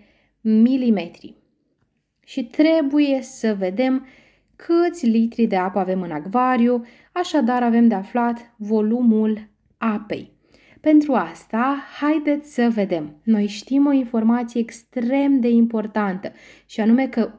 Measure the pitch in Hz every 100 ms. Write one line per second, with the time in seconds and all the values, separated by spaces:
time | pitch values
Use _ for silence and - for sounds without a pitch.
0 | _ _ _ _ 220 220 233 262 247 202
1 | 170 - 110 - _ _ _ _ _ _
2 | _ _ _ - 240 - 311 320 277 294
3 | 285 262 233 - 220 202 185 196 262 262
4 | - - _ _ _ _ - 339 349 339
5 | 233 226 226 233 226 190 185 196 185 190
6 | 175 151 151 247 254 254 240 247 233 -
7 | _ 359 359 302 233 247 240 233 233 196
8 | 196 247 240 233 - _ 208 220 214 240
9 | 240 214 214 214 - _ _ _ 226 208
10 | - - - _ _ _ _ _ 311 302
11 | 294 240 165 - - 220 262 277 - -
12 | 294 311 294 294 - - 240 220 190 170
13 | 151 - - 214 208 - - 277 285 269
14 | 240 226 220 240 233 240 233 - - 254
15 | 233 277 277 269 240 233 233 226 214 214
16 | 202 185 - - - - _ - 214 240
17 | 262 254 214